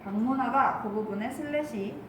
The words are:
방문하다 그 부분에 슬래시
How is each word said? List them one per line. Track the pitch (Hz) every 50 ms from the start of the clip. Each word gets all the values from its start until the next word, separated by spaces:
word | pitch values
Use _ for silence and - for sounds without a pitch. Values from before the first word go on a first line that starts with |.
| -
방문하다 | 202 196 208 226 254 277 262 262 262 262 277 269 - - -
그 | - 214
부분에 | 196 214 214 - 196 196 214 247
슬래시 | 277 - 302 294 294 302 302 302 - 214 196 208 - - 202